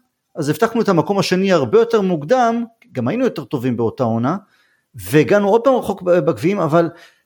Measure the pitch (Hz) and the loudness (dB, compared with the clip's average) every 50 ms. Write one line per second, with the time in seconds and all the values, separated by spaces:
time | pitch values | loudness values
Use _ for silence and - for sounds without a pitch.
0 | _ _ _ _ _ _ _ - 156 139 151 - 233 226 - 233 214 202 190 165 | _ _ _ _ _ _ _ -6 -4 -4 0 0 -2 -2 0 0 0 2 2 0
1 | 143 - 202 196 180 - 185 185 190 196 185 165 135 113 107 220 226 226 233 220 | 0 0 0 -2 0 0 0 0 2 2 2 2 2 2 2 2 2 2 2 0
2 | 196 185 180 156 143 156 247 262 240 226 233 233 233 226 _ _ _ _ - 127 | 0 0 -2 -4 -2 0 0 2 2 0 0 -2 -6 -8 _ _ _ _ -8 -4
3 | 117 123 175 240 262 226 - - 143 - - 135 110 131 120 110 120 110 151 - | -4 -2 -2 -2 -2 -2 -4 -6 -8 -6 -6 -4 -2 -2 -2 0 -2 -2 -2 -2
4 | 131 113 113 113 117 131 170 196 - _ _ _ _ _ _ _ _ _ _ 123 | -2 -2 0 -2 -2 -2 -4 -4 -8 _ _ _ _ _ _ _ _ _ _ -16
5 | 92 92 123 156 143 - 185 208 202 202 202 233 233 277 262 233 180 - 202 - | -8 0 2 2 4 4 2 2 2 2 2 2 2 2 0 0 -2 -4 -8 -4
6 | 185 180 175 180 156 160 156 104 120 175 202 202 165 151 147 170 170 160 165 - | 0 0 2 2 2 0 -2 0 -2 -2 0 0 0 2 2 2 2 0 -4 -10
7 | - - _ _ _ | -20 -20 _ _ _